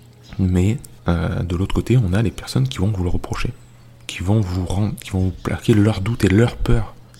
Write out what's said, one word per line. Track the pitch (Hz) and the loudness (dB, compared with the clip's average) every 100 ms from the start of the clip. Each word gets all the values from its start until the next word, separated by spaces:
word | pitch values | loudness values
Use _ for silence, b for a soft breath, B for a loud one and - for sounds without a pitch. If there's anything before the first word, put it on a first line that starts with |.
| - - - - | -20 -20 -14 -4
Mais, | 95 90 92 110 - - - | 0 2 2 -2 -8 -8 -2
euh, | 85 85 - | -2 -2 -4
de | 87 87 | -4 -2
l'autre | 98 | -2
côté, | - - 123 | -2 2 2
on | 98 | 2
a | 92 | 0
les | 101 | -2
personnes | - - 113 131 | -4 -4 -2 -2
qui | - | -2
vont | 92 | -2
vous | 101 | 0
le | 90 | 0
reprocher, | 85 - - - - - - - - - | -2 -2 -4 -6 -8 -18 -20 -20 -20 -14
qui | - | -6
vont | 87 110 | 0 2
vous | 95 90 90 | 2 -2 -2
rendre, | 90 104 92 | 0 -2 -4
qui | - | -4
vont | 95 92 | -2 -2
vous | |
plaquer | - - 98 - | -2 -4 -2 2
leurs | 107 104 98 | 4 4 2
doutes | 98 120 | -2 0
et | 101 | 4
leurs | 95 120 - | 4 4 2
peurs | - 120 101 - - - | 2 2 0 -8 -20 -20